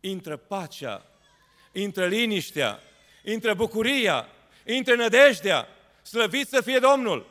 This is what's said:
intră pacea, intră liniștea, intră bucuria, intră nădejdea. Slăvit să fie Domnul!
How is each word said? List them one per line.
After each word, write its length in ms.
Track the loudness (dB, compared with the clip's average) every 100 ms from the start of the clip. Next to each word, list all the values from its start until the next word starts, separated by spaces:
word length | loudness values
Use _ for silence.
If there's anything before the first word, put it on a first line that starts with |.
intră 360 | -8 -8 -8 -12
pacea, 680 | _ -10 -10 -12 -10 -10 _ _ _ _ _ _ _
intră 340 | -6 -6 -2 -2
liniștea, 760 | 0 0 -2 -4 -2 -4 -4 -16 _ _ _
intră 300 | -8 -4 -2
bucuria, 720 | 0 -2 0 0 0 0 0 -4 -18 _ _ -6
intră 280 | -4 2
nădejdea. 760 | 2 4 6 6 6 0 0 -2 -16 _ _
Slăvit 460 | -10 -2 -2 -2 0
să 120 | -2
fie 180 | 2 2
Domnul! 480 | 4 4 2 -4 -8